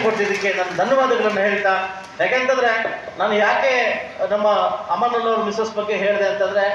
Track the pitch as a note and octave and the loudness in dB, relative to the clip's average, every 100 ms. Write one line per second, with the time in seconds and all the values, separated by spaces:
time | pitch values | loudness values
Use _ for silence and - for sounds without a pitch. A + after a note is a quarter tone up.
0 | A3 G#3+ G3+ G3 G3 F3+ F3+ E3+ G3+ C4+ | 0 0 0 0 -2 -2 -2 -2 2 2
1 | B3+ A3+ G#3+ G3 G3+ G3+ G3 F#3+ F#3+ - | 2 2 0 0 0 0 0 0 -2 -8
2 | - - F3+ B3+ B3+ C4 A#3+ A3+ A3 - | -14 -4 0 0 2 2 2 0 -2 -6
3 | - - G#3 G#3 G#3 A#3+ C4+ B3 A3 - | -10 -4 0 2 2 2 2 2 0 -2
4 | - - F#3+ G#3 G#3 G3 F#3 - - - | -8 -6 -2 0 2 2 0 -2 -4 0
5 | A#3+ A#3 A#3 A3 G3+ G#3+ A3 G#3 G#3 G3 | 0 0 0 0 0 -2 -2 -4 -2 0
6 | G3 G#3 G3 G3+ F#3+ G3+ G3+ | 0 2 0 0 0 2 0